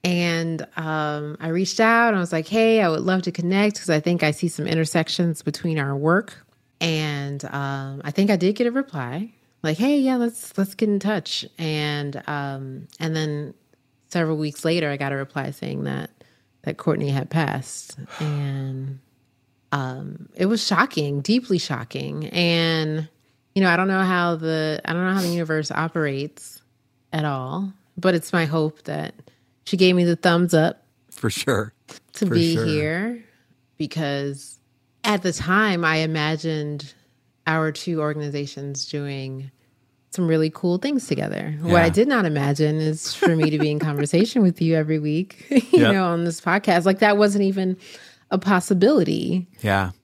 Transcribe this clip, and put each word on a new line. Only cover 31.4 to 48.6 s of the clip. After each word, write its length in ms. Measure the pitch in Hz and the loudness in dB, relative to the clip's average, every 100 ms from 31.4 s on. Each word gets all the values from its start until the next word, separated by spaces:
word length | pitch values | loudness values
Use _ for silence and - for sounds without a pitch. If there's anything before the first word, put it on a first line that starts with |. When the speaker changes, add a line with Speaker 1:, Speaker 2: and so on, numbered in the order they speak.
| - 110 107 _ - - _ | 0 0 -2 _ -20 -20 _
Speaker 1:
To 140 | - 196 | -4 0
Speaker 2:
For 60 | 175 | 2
Speaker 1:
be 180 | 165 165 | 2 2
Speaker 2:
sure. 100 | 113 | 0
Speaker 1:
here, 580 | 151 151 170 214 240 220 _ _ _ _ _ | 0 -2 -4 -4 -8 -14 _ _ _ _ _
because 840 | 151 160 147 143 143 139 - - _ _ _ _ | -6 -4 -2 -2 -4 -8 -16 -20 _ _ _ _
at 200 | - 208 | -2 0
the 100 | 185 | 0
time 500 | 156 156 190 214 175 165 | -4 0 2 2 2 2
I 120 | 160 | 0
imagined 960 | 160 160 151 160 160 156 147 147 143 _ _ _ _ _ - | 0 0 -2 -2 -4 -4 -4 -8 -12 _ _ _ _ _ -2
our 240 | 160 156 | 0 -2
two 300 | 151 - 160 | -4 -6 -2
organizations 840 | 151 151 147 143 143 - 139 139 - | -2 -4 -6 -6 -8 -10 -10 -10 -8
doing 640 | 147 143 139 135 131 135 _ _ _ _ _ _ | -8 -6 -8 -8 -10 -14 _ _ _ _ _ _
some 160 | - 170 | -2 2
really 220 | 160 156 | 4 2
cool 280 | - 180 180 | 0 -2 0
things 300 | 277 277 - | 0 -2 -2
together. 460 | - 52 50 - 151 | -4 -2 -4 -6 -6
What 140 | 165 175 | 4 6
I 40 | 165 | 6
Speaker 2:
Yeah. 40 | |
Speaker 1:
did 180 | 196 254 | 4 4
not 180 | 254 180 | 4 2
imagine 520 | 147 139 143 151 156 | 2 0 2 2 2
is 360 | 156 156 - | 0 -2 -6
for 220 | - 392 160 | 0 2 4
me 140 | 156 | 2
to 100 | 151 | 2
be 100 | 151 | 0
in 100 | 151 | 0
Speaker 2:
<laughs> 100 | 151 | -2
Speaker 1:
conversation 500 | 143 147 170 226 254 | 0 2 2 4 4
with 200 | 190 165 | 4 4
you 140 | 165 160 | 2 2
every 220 | 151 156 | 2 0
week, 460 | 151 156 190 - - | 0 -2 -4 -10 2
<laughs> 20 | |
you 140 | 277 - 359 | 2 6 6
Speaker 2:
Yep. 120 | 285 | 6
Speaker 1:
know, 120 | 196 180 | 4 2
on 180 | 170 | 0
this 160 | 170 165 | -2 -2
podcast. 460 | - 190 202 175 180 | 0 2 4 4 4
Like, 140 | 190 | 4
that 180 | 214 202 | 4 6
wasn't 260 | 208 202 | 4 4
even 320 | 196 196 185 185 - - - _ _ | 0 2 -2 -2 -8 -20 -20 _ _
a 60 | 196 | -2
possibility. 1080 | 190 185 | 2 2